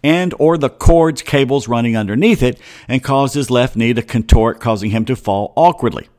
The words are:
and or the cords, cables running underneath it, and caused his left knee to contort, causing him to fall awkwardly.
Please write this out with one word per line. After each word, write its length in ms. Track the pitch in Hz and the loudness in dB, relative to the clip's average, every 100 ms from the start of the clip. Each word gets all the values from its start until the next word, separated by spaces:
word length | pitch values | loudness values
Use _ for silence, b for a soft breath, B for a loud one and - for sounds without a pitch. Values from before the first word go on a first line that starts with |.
and 300 | 139 170 185 - | 2 0 -2 0
or 180 | 151 170 | 0 2
the 140 | 139 | -2
cords, 500 | - - 170 160 143 | 0 4 4 2 -2
cables 480 | - 143 131 139 113 | -4 -2 0 -2 -2
running 300 | 117 117 113 | -2 -2 -2
underneath 440 | 101 110 208 208 | -2 0 2 2
it, 160 | 123 - B B B | 0 -2 B B B
and 160 | 127 | -6
caused 300 | - 135 139 | -2 0 0
his 160 | 143 131 | -2 -2
left 260 | 123 127 113 | 0 0 0
knee 160 | 117 | 0
to 80 | 120 | -2
contort, 580 | - 120 110 - 113 - | -2 -4 2 4 4 -2
causing 320 | 117 107 104 | -4 -2 -2
him 140 | 110 | -4
to 120 | 110 127 | -2 -4
fall 360 | - 98 104 | -2 -4 -2
awkwardly. 540 | - 170 165 120 - 50 | 2 2 2 -4 -6 -16